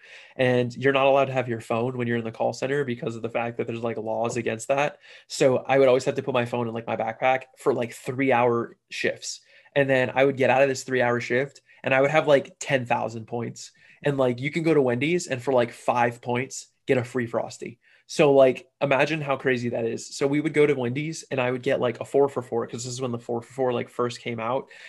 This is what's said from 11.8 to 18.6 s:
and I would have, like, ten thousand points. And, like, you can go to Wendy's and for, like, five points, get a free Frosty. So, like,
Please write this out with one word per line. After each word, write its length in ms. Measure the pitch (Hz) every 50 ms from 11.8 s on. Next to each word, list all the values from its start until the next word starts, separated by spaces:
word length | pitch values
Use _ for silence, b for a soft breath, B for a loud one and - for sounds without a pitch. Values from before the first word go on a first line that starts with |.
| b
and 80 | 127 135
I 80 | 131
would 100 | 139 143
have, 160 | 156 156 147
like, 300 | 147 147 135 120 - - -
ten 280 | - - 143 131 123
thousand 400 | 120 117 117 113 113 113 117 110
points. 460 | - 120 120 117 123 127 - - - _ b b b b b b
And, 140 | 147 139
like, 240 | 135 131 127 123 117
you 100 | 131 151
can 120 | - 175 156
go 100 | 165 160
to 80 | 151
Wendy's 460 | 135 123 120 123 143 156 175 175 170
and 160 | - 135 120 120
for, 100 | 143 131
like, 200 | 123 120 117 -
five 500 | - - - 120 120 120 120 120 - -
points, 460 | 123 120 120 131 131 - - - - _ _ _
get 100 | - 135
a 80 | 127 120
free 220 | - - 131 120
Frosty. 540 | 113 - - - 120 - - - - 120 _ b b b b b
So, 260 | b - - 160 143 139
like, 340 | 135 135 131 123 -